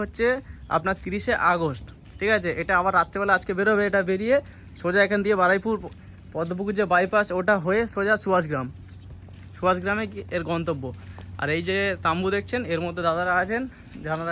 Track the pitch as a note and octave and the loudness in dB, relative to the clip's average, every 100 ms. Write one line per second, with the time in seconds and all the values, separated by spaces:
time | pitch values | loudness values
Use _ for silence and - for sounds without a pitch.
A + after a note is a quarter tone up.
0 | G#3 - A#3 C4 C4 - - D#3+ F3 F#3+ | -6 0 0 0 -4 -16 -2 -2 0 -4
1 | F#3 G3+ G3+ A#3 E3 F3 D#3+ B2+ - - | -4 -4 -2 2 4 4 0 -4 -10 -20
2 | - - G3+ G#3+ F3 D3 E3+ F#3 F#3 F#3 | -18 -4 0 2 0 -4 2 2 4 4
3 | E3+ G3 G3+ F#3 - F#3 G3+ G#3+ G3+ G3 | 2 0 2 2 2 0 2 4 4 2
4 | F3+ F#3+ A3 C#4 - - - - E3+ F#3+ | 2 0 2 2 0 -16 -20 -6 0 4
5 | G3 G#3 G3+ G3+ F3+ G3 A3 G#3+ F3 - | 4 4 2 4 4 4 2 -2 -4 -14
6 | - - - D#3 E3+ F3+ G3+ G3+ G3 F3 | -20 -20 -12 -6 -4 -4 -4 0 4 4
7 | F#3+ G#3+ G#3 F3+ F#3 G3+ E3 G3+ A#3 - | 4 2 2 0 2 2 2 0 0 0
8 | G3 G#3+ G3+ F#3 D#3+ C#3+ B2+ - - - | 2 2 4 2 2 -2 -4 -10 -18 -18
9 | - - - - - - F3+ F#3 F#3 G#3 | -18 -18 -18 -18 -18 -2 2 2 0 -2
10 | G#3+ G3+ G3 F3 D#3+ E3+ E3 D3+ C3 - | -4 -8 -6 -6 -2 -2 -2 -4 -6 -10
11 | - - - - C#3 D#3+ F3 F#3+ G3 F3 | -14 -16 -14 -6 -2 -2 0 0 0 0
12 | E3+ E3+ F#3+ G3+ G3+ B3 A3+ E3 E3+ E3+ | 0 0 0 0 -2 -4 -2 -2 -2 -2
13 | E3+ E3 F3+ F3+ F#3+ A3+ C4 - - - | 0 2 2 2 2 -2 -4 -10 -18 -12
14 | D3+ D#3+ E3 | -6 -4 -2